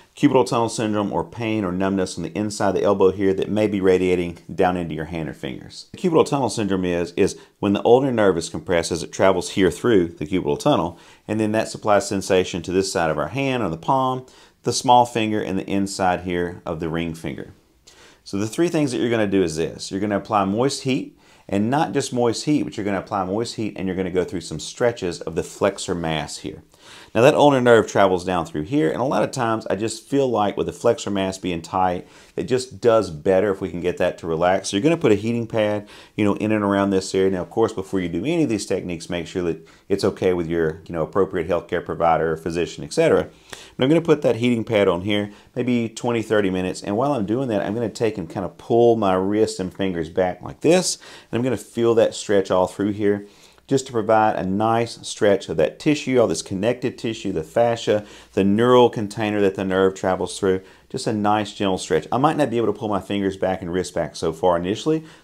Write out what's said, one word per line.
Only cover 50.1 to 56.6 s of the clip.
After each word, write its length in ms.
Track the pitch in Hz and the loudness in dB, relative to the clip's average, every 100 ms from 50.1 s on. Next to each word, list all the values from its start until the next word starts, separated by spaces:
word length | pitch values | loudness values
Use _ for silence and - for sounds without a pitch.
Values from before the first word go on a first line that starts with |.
| 92 90 87 | -2 -2 -2
like 200 | - - | -12 -2
this, 360 | 143 180 165 - - - - | 2 2 2 -6 -12 -20 -8
and 60 | 113 | -4
I'm 60 | |
gonna 140 | 127 127 | -2 -4
feel 380 | - - 117 113 | -6 0 2 4
that 200 | 107 - | 2 0
stretch 340 | - 98 - | 0 2 4
all 160 | 92 90 | 2 2
through 260 | - 104 | 0 -2
here, 340 | 101 101 101 101 - - _ - | 0 0 0 -4 -20 -20 _ -2
just 180 | 135 - | -2 0
to 60 | |
provide 460 | 120 101 110 107 - | -2 2 4 4 2
a 80 | 92 | -2
nice 520 | 98 110 117 117 - - | 0 0 0 -2 -8 -14
stretch 440 | - 104 95 - | 0 2 2 0
of 80 | 82 | 0
that 200 | 76 - | -2 0
tissue, 420 | 156 147 - 127 | -2 0 0 2
all 80 | 107 | 2
this 140 | - | 0
connective 540 | - 95 | -6 -2